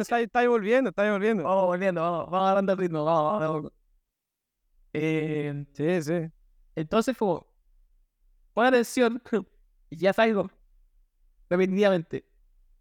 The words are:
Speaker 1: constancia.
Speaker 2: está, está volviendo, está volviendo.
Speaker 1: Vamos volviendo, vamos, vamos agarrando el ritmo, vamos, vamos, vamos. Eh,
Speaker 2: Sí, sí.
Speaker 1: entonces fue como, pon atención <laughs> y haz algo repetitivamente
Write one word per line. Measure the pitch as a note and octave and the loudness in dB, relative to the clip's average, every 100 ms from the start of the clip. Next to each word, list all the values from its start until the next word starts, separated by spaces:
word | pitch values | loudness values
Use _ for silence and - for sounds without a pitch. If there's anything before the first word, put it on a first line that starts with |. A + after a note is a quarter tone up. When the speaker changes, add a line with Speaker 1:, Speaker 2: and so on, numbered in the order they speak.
Speaker 1:
constancia. | G#3+ A#3+ | 0 -2
Speaker 2:
está, | A#3 B3 | 0 0
está | A#3+ | 2
volviendo, | A#3 G3 B3+ A#3+ | 2 2 0 0
está | F3+ G#3 | 0 0
volviendo. | G3+ G#3+ G#3+ | 0 0 0
Speaker 1:
Vamos | D3+ F#3+ F#3 | 0 0 0
volviendo, | F3+ F#3+ F3 | 0 -2 -2
vamos, | E3+ E3+ D3 | -2 -4 -4
vamos | F3+ F#3+ | -2 2
agarrando | G3 G3 | 2 2
el | F#3+ | 0
ritmo, | F3+ D#3 | -2 -2
vamos, | D3+ E3 D3+ G#3 | 0 2 0 0
vamos, | D#3 D#3 | -2 -4
vamos. | D3+ - _ _ _ _ _ _ _ _ _ _ _ | -8 -16 _ _ _ _ _ _ _ _ _ _ _
Eh, | D3+ D#3+ D#3 D#3 D3+ D3 C#3+ C#3+ | -4 -2 -2 -2 -4 -4 -8 -10
Speaker 2:
Sí, | - D3+ F3+ | -4 -2 -2
sí. | D3 E3+ E3 - _ _ _ | -2 -4 -6 -12 _ _ _
Speaker 1:
entonces | - D#3 A3 A3+ A#3+ | -10 -2 0 0 -2
fue | G#3 | -2
como, | E3 - _ _ _ _ _ _ _ _ _ _ | -2 -8 _ _ _ _ _ _ _ _ _ _
pon | - B3 | 0 4
atención | B3+ A3+ B3+ A#3+ A#3+ | 4 2 2 0 0
<laughs> | - G#3+ - _ _ _ - | -4 -4 -4 _ _ _ -20
y | E3 F#3 | -2 0
haz | F#3+ | 4
algo | A3+ G3+ F3+ _ _ _ _ _ _ _ _ _ - | 2 2 -4 _ _ _ _ _ _ _ _ _ -4
repetitivamente | F3+ F#3 F#3+ G3+ F3+ E3 C3+ - _ _ _ _ _ | 0 2 2 2 2 -2 -12 -12 _ _ _ _ _